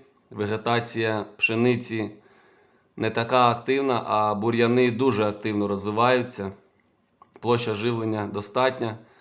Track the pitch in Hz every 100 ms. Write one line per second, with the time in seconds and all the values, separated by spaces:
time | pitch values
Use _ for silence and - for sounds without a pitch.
0 | - _ - 104 104 107 117 117 117 113
1 | 113 107 101 - - 113 123 123 113 110
2 | 104 - _ _ _ _ _ _ _ -
3 | 110 117 117 127 120 117 - 135 139 117
4 | - 107 107 104 113 117 117 123 123 110
5 | 135 107 107 101 110 104 101 98 101 107
6 | 123 127 123 - 98 - _ _ _ _
7 | _ _ _ - 113 120 117 104 117 117
8 | 110 107 101 98 101 127 131 127 117 113
9 | - _